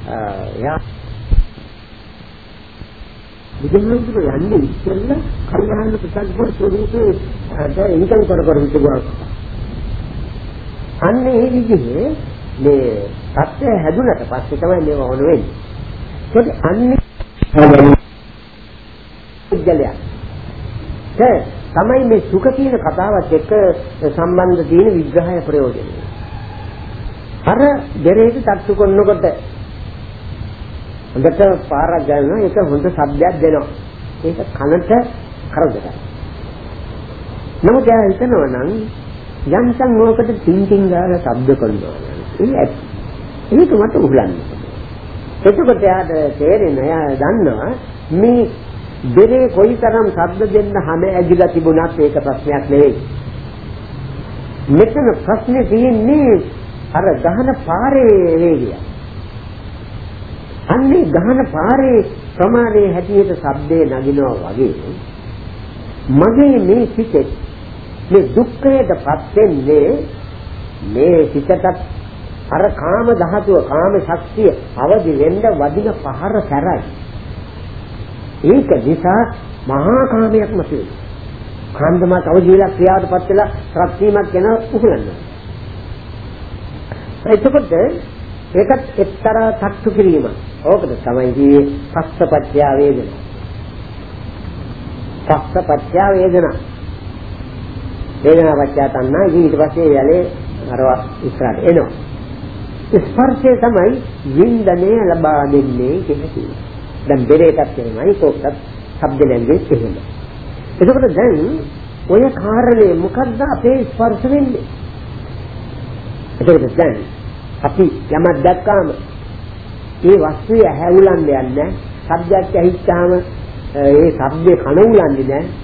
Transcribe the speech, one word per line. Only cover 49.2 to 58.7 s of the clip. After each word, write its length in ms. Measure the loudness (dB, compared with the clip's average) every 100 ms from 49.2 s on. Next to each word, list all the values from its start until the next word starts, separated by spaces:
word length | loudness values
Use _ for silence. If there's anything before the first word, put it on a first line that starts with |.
| 6 6 2
කොයිතරම් 580 | 4 4 4 2 2 0
ශබ්ද 440 | 0 -2 0 0
දෙන්න 240 | 2 2 -2
හැම 280 | -2 0
ඇදිලා 440 | 0 0 2 4 4
තිබුණත් 520 | 4 2 2 2 2
ඒක 160 | 2 2
ප්‍රශ්නයක් 500 | -2 -4 -2 -4 2
නෙවෙයි. 300 | 4 4 4 -8 -10 -10 -12 -14 -14 -14 -14 -14 -12 -12 -12 -12 -12 -12 -12 2
මෙතන 400 | 4 6 4 2 0
ප්‍රශ්නේ 460 | 0 -2 0 0
තියෙන්නේ 720 | 2 2 4 2 4 4 6 4 2 -10 -14 -14 -6
අර 160 | 0 0
ගහන 360 | 2 0 0 0 -2
පාරේ 800 | -2 -2 2 4 6 6 6 4
වේගය. 340 | 4 2 0